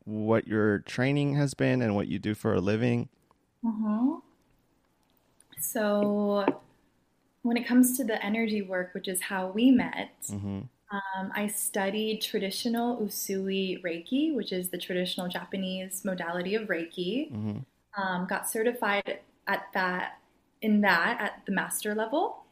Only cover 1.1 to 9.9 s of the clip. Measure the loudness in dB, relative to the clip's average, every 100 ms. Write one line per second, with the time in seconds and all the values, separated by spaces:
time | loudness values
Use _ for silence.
1.1 | 2 2 2 0 2 2 4 2 2 0
2.1 | -2 -2 0 2 2 2 2 2 2 -2
3.1 | _ _ _ _ _ -4 -2 0 2 2
4.1 | 0 -8 _ _ _ _ _ _ _ _
5.1 | _ _ _ _ -10 -6 -2 2 2 2
6.1 | 2 2 2 0 -2 -8 _ _ _ _
7.1 | _ _ _ 0 0 4 6 6 4 -2
8.1 | -2 0 0 0 0 -2 -4 -4 -6 -6
9.1 | -4 -4 -4 -2 4 6 6 4